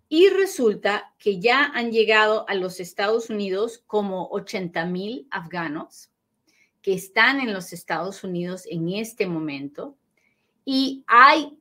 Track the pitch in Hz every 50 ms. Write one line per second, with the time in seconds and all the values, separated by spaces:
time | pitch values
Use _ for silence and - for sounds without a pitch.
0 | _ _ 294 320 359 392 381 381 392 370 - - 254 220 202 - - 196 202 -
1 | - - _ _ - 208 202 185 175 240 240 269 294 294 269 240 233 233 220 226
2 | 220 208 220 214 214 214 214 214 - - 202 190 185 185 180 - 180 175 - -
3 | 202 202 220 233 226 - 226 208 202 196 185 190 214 233 226 - _ _ - 214
4 | 208 202 190 185 175 - - 202 - - - 202 185 170 175 175 165 180 180 180
5 | 190 208 240 285 - _ - 196 170 165 175 175 165 156 147 165 - - _ -
6 | - _ _ _ _ _ _ _ _ _ _ _ _ _ _ _ _ - 190 180
7 | - - _ 226 220 247 277 277 262 233 202 190 175 - - 175 - - 185 156
8 | 165 190 202 - - 190 180 175 175 180 180 185 180 - - 170 165 170 185 208
9 | 226 220 - _ 208 180 170 160 156 151 139 139 139 143 - - - 285 285 _
10 | _ _ _ _ _ _ _ _ _ _ _ _ _ - 269 262 269 262 269 -
11 | - - 226 254 262 285 311 311 294 285 - _